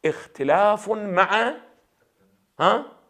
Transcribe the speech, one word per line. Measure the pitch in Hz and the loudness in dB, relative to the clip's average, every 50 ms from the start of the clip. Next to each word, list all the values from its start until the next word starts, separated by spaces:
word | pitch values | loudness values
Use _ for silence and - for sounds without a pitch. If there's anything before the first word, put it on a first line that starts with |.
| - | -2
اختلاف | 160 147 - - - _ - 135 139 151 185 202 208 208 208 - 196 | -4 -4 -4 -12 -20 _ -6 0 2 2 4 4 2 0 0 -4 -6
مع، | 220 220 208 202 180 175 190 165 196 220 233 240 320 - - - _ _ _ _ _ _ _ _ _ _ _ _ _ _ _ _ _ - | -6 -6 -4 -4 2 2 2 2 2 0 0 -2 -4 -8 -16 -20 _ _ _ _ _ _ _ _ _ _ _ _ _ _ _ _ _ 2
ها؟ | 151 185 220 233 277 - - _ _ | 2 2 2 2 -4 -8 -18 _ _